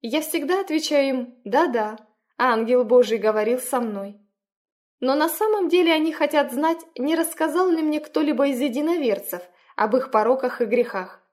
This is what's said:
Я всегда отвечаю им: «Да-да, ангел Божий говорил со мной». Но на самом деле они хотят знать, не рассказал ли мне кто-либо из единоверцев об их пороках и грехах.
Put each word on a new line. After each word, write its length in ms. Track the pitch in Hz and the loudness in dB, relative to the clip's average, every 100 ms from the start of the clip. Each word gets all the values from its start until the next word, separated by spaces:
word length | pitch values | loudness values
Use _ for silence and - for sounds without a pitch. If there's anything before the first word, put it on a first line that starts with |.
Я 200 | 233 294 | -2 -4
всегда 400 | 311 339 277 370 | -2 -6 -2 -2
отвечаю 480 | 381 311 - 294 277 | 0 -2 0 2 2
им: 260 | 262 240 - | -2 -6 -12
«Да-да, 520 | 208 247 330 233 214 220 _ _ _ _ | -2 0 2 0 -4 -8 _ _ _ _
ангел 480 | 247 226 226 247 | 0 2 2 2
Божий 340 | 226 247 208 220 | 6 6 6 2
говорил 400 | 214 214 214 254 | 0 0 0 -2
со 200 | - 254 | -2 -4
мной». 400 | 233 202 196 208 _ _ _ _ _ _ _ _ | -2 -6 -12 -16 _ _ _ _ _ _ _ _
Но 140 | 254 | -2
на 140 | 277 320 | 0 0
самом 400 | - 427 427 349 | 0 0 0 2
деле 240 | 349 339 | 2 4
они 200 | 311 320 | 2 0
хотят 400 | 311 320 311 285 | -2 0 0 0
знать, 280 | 247 320 330 - - | 0 -2 -2 -8 -6
не 180 | 269 | -2
рассказал 560 | 320 330 - 311 311 370 | 0 -2 -2 -2 0 2
ли 120 | 330 | 2
мне 180 | 311 302 | 0 -2
кто-либо 480 | 302 311 294 240 277 | -2 -2 0 2 0
из 120 | 254 | 0
единоверцев 840 | 277 240 302 339 262 196 - 175 - _ _ - | -2 -2 -2 0 0 -2 -6 -12 -14 _ _ -4
об 200 | 214 247 | 0 0
их 140 | 254 | 2
пороках 500 | 220 220 262 254 - | 0 2 0 -2 -2
и 60 | 226 | 0
грехах. 560 | 247 233 196 185 - _ | 0 0 -4 -10 -16 _